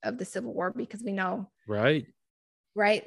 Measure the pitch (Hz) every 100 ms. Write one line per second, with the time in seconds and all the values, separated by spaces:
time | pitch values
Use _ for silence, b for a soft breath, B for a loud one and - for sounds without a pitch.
0 | 214 247 196 190 233 185 180 233 - 214
1 | 233 196 185 202 190 _ 107 104 123 156
2 | - _ _ _ _ _ _ 208 208 214